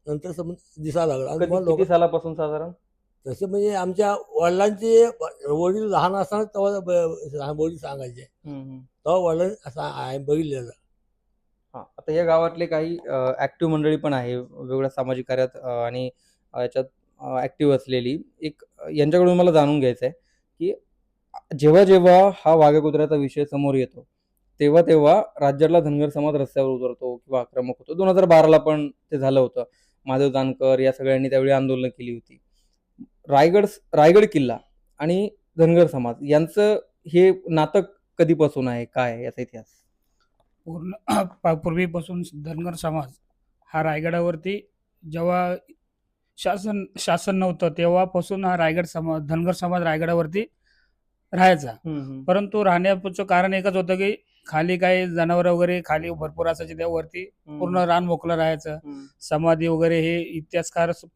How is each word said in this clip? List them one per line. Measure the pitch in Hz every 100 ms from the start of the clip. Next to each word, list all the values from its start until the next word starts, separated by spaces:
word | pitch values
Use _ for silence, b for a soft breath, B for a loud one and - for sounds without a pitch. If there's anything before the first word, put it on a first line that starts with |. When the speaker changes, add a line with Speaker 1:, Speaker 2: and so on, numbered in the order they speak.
| 147
Speaker 1:
नंतर | 147 180
समज | 165 170 175 _ -
दिसायला | 156 156 165 131
लागलं. | 131
आणि | 156
Speaker 2:
कधी, | 170
Speaker 1:
मग | 185
Speaker 2:
किती | 175
Speaker 1:
लोक | 160 175
Speaker 2:
सालापासून | 170 170 165 165
साधारण? | 160 156 151 165 180 _ _ _ _ 131
Speaker 1:
तसं | 123 196
म्हणजे | 202 208
आमच्या | 196 185 180 202 202 -
वडिलांचे | 440 170 180 208 196 226 226 233
व-, | 233 160 - 143
वडील | 151 175 208
लहान | 214 175 170
असताना | 196 180 208
तेव्हा | 214 202 202 202
ब-, | 180 175 165 160 147 143 139 151
वडील | 160 170
सांगायचे. | 143 139 127 120 - _ 151
Speaker 2:
हम्म, | 139
हम्म. | 135 131
Speaker 1:
तेव्हा | 131 _ 151 180
वडिलांनी | 175 160 185 214 147
असं | 143
आहे | 147 139 127 135
बघितलेलं. | 139 151 156 135 117 - _ _ _ _ _ _ _ _ _
Speaker 2:
हा, | 127 - -
आता | -
या | 156
गावातले | 170 160 165 170 165
काही, | 160 160 170 -
अ, | 135 127 131
ॲक्टिव्ह | 139 - 170
मंडळी | 156 151 156
पण | 151
आहे, | 135 123 123
वेगवेगळ्या | 123 - 131 135 135
सामाजिक | - 127 127 127
कार्यात, | 131 127
अ, | - 127
आणि, | 120 117 127 127 - _ _ _
अ, | 123
याच्यात, | 123 131 131 _ _ _
अ, | 135
ॲक्टिव्ह | 131 131 - 147 131
असलेली. | 131 127 120 151 - -
एक, | 156 - - -
अ, | 151
यांच्याकडून | 156 147 175 180 180
मला | 180
जाणून | 156 143 147
घ्यायचं | 131 120 127
आहे | - _ _ _ -
की | 160 - _ _ _ _ _ - - 143
जेव्हा | 147 170
जेव्हा | 190 190 180 180 196 180
हा | 156
वाघ्या | 160 147 151
कुत्र्याचा | 151 151 151
विषय | 151 139 147
समोर | 143 143 143
येतो, | 135 123 - - _ _ _ _ -
तेव्हा | 147 160
तेव्हा | 165 160 147 190 220 -
राज्यातला | 143 139 156 170
धनगर | 151 147 147
समाज | 147 151
रस्त्यावर | 147 135 139 135
उतरतो | 127 123 120 127 123
किंवा | - 131
आक्रमक | 120 131 127 -
होतो. | -
दोन | 165 190
हजार | 185
बाराला | 180 160 160 156
पण | 151 151 147
ते | - - 147
झालं | 135 135
होतं. | 123 - 117 _ _ _ 135
महादेव | 131 143
जानकर | 131 131 131 135 131
या | 131
सगळ्यांनी | - 135 131 135
त्यावेळी | 131 135
आंदोलनं | 135 131 131 127
केली | - 120
होती. | 117 - _ _ _ _ _ _ - - _ -
रायगड, | 139 160 202 202 - _
रायगड | 151 151 196 208
किल्ला | 160 123 113 _ _ _ -
आणि | 156 180 202 - _ 165
धनगर | 165 170 165
समाज | 135 120 117
यांचं | 143 147 165 208 208 208 - _ 160
हे | 170 190 185 -
नातं | 160 151 202 175 _ _ -
कधीपासून | 160 156 147 139 127
आहे, | 120
काय | 120 - 123
आहे | 117
याचा | 123 123
इतिहास? | 123 113 110 _ _ _ _ _ _ _ _ _
Speaker 3:
पूर्ण | 165 165 180 196 -
<clears throat> | 208 185 -
पा-, | 175
पूर्वीपासून | 160 175 165 180 170 160 180
धनगर | 170 147 151 160 175
समाज | 170 165 156 131 _ _ _ _ _ _
हा | 160
रायगडावरती | 160 156 165 170 175 160 180 202 - _ _ _ 160
जेव्हा | 165 175 180 180 180 _ _ _ _ _ _ _ -
शासन, | 185 196 214 202 190 -
शासन | - 175 - 190
नव्हतं | 185 175 170
तेव्हापासून | 151 170 180 185 180 - 196
हा | 185 180
रायगड | 160 160 170
समाज, | 165 160 160 147
धनगर | 160 175
समाज | 175 175 180
रायगडावरती | 165 156 165 170 160 185 226 _ _ _ _ _ _ _ _
राहायचा. | 180 185 170 131
Speaker 2:
हम्म, | - 165 151
हम्म. | 135 135
Speaker 3:
परंतु | 135 190 202 214
राहण्याचं | 196 175 185 190 196 185
कारण | 190 180 190
एकच | 190 196 190
होतं | 180
की | 185 196 220 _ _ -
खाली | 156 175 180
काही | 180 185 180
जनावरं | 165 165 175 175
वगैरे | 175 175 180
खाली | 170 156 170
भरपूर | 160 151 165 165
असायचे, | 165 160
त्या | 165 170
वरती | 165 160 175 185 _ 156
Speaker 2:
हम्म. | 151
Speaker 3:
पूर्ण | 175 180
रान | 175 170
मोकळं | 175 165 165 165
राहायचं. | 160 156 160
Speaker 2:
हम्म. | 156 147 139 139 _
Speaker 3:
समाधी | - 151 165 165 165
वगैरे | 160 165 165
हे | 165 170
इतिहासकार | 165 160 151 175 160 170 170
स-, | 170 170